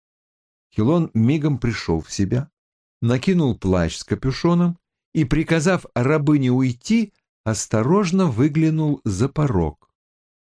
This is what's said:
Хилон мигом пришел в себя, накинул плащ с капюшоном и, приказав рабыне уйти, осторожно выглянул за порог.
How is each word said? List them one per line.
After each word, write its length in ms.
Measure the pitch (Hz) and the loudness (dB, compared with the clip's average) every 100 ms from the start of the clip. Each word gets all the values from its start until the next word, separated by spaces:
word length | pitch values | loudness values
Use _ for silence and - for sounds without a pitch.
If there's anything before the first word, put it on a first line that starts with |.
| _ _ _ _ _ _ _ - | _ _ _ _ _ _ _ -2
Хилон 340 | 110 170 165 | 0 2 0
мигом 440 | 113 113 156 151 135 | 2 2 2 0 -2
пришел 440 | 117 110 - 82 | -4 -4 -4 -4
в 100 | - | -4
себя, 380 | - 98 120 139 _ _ _ _ _ | -4 -2 -2 -6 _ _ _ _ _
накинул 560 | 117 127 190 180 143 110 | -2 0 0 2 0 -2
плащ 380 | 95 92 82 - | -2 0 -2 -4
с 80 | |
капюшоном 760 | - 104 131 127 170 175 175 175 _ _ _ | -8 -6 -4 -2 0 2 0 -2 _ _ _
и, 100 | - | -2
приказав 600 | 151 151 160 165 156 180 - | 0 0 0 0 2 0 -2
рабыне 560 | - 127 156 147 147 127 | -2 0 0 2 2 2
уйти, 640 | 127 131 123 - 226 208 _ _ _ | 2 0 -2 0 0 0 _ _ _
осторожно 840 | 110 107 - 110 120 196 185 190 180 | -6 -4 -2 0 2 2 2 0 0
выглянул 720 | 107 147 147 156 156 151 143 | 2 0 2 0 2 0 -2
за 240 | 117 92 131 | -2 -2 -2
порог. 600 | - 131 95 78 - _ _ _ _ _ _ _ | 0 0 0 -2 -4 _ _ _ _ _ _ _